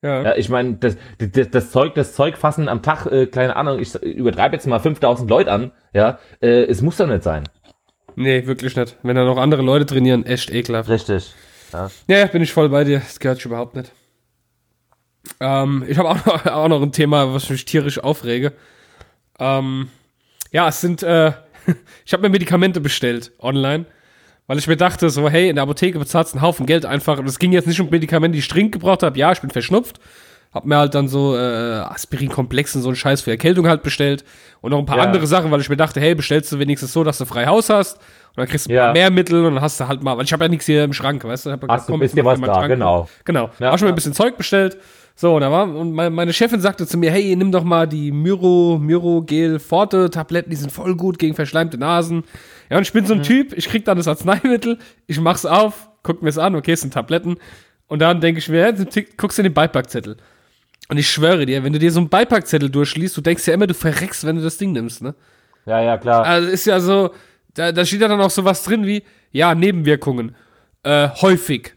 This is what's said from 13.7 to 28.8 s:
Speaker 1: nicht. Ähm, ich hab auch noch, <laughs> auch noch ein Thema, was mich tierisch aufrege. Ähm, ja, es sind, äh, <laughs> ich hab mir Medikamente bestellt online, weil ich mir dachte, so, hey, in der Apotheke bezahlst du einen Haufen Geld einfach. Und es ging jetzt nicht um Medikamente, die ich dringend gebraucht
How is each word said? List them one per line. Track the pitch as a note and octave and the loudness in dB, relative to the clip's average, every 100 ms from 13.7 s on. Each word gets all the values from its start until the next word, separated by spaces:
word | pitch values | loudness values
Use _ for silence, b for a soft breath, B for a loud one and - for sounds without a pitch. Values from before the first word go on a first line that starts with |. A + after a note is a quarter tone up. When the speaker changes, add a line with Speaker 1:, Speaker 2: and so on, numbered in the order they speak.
| C3 | -10
Speaker 1:
nicht. | B2 _ _ _ _ _ _ _ _ _ _ _ _ _ - - | -14 _ _ _ _ _ _ _ _ _ _ _ _ _ -20 -8
Ähm, | C3 C3+ C3+ C#3 B2+ | -4 -2 0 -2 -2
ich | C#3+ | 0
hab | E3+ | 0
auch | F3 - | 0 0
noch, | F3 E3+ | 0 -2
<laughs> | |
auch | C#3 D#3 | 0 2
noch | D3+ | 2
ein | C#3+ | 0
Thema, | C#3 D3 D3 C3+ | 0 2 2 2
was | C3 - | -2 -6
mich | C3 | -8
tierisch | - D#3+ C#3+ - | -2 -2 -2 -4
aufrege. | C3 D3+ A#2+ A#2+ C#3 b b b b b b b _ _ | -4 -4 -4 -2 -2 b b b b b b b _ _
Ähm, | C3 C3+ C3+ C3 C3 b b _ _ _ - | -2 -2 -2 -6 -8 b b _ _ _ -4
ja, | D3+ E3+ | 0 0
es | - | 0
sind, | F3 E3+ | -4 -2
äh, | E3+ E3 D#3+ D3 _ B B | 2 4 4 0 _ B B
<laughs> | E3+ _ - - | -4 _ -20 -4
ich | |
hab | F#3 | 0
mir | G3+ | 2
Medikamente | G3 F3 F3+ F#3 F3 | 2 2 2 2 0
bestellt | C#3+ - B2 A#2+ A#2 _ | -4 -2 -2 -4 -8 _
online, | B2 C3+ C3+ D3+ E3+ b b b b b _ | -4 0 0 -2 -6 b b b b b _
weil | C#3 | -6
ich | D3+ | 0
mir | D#3+ | 2
dachte, | F3+ - E3+ | 2 2 0
so, | C#3 D3 | 2 2
hey, | D#3+ F#3 | 2 2
in | C#3+ | 2
der | |
Apotheke | C#3 D3 F3+ E3+ | -2 0 -2 -2
bezahlst | C#3+ E3+ E3 | -2 -2 -2
du | C3+ | 0
einen | D#3+ | -2
Haufen | E3 C3 | 0 0
Geld | D#3+ - | 0 0
einfach. | C#3+ D3 C#3+ | -4 -2 -2
Und | C3+ | -4
es | C3+ | -2
ging | F3+ | 2
jetzt | F3+ E3 | 2 2
nicht | E3+ | -2
um | E3+ | 0
Medikamente, | E3 D#3 E3 E3 | 0 0 0 2
die | D#3 | 0
ich | C#3 | -2
dringend | E3 G#3 | 0 0
gebraucht | G#3 | 0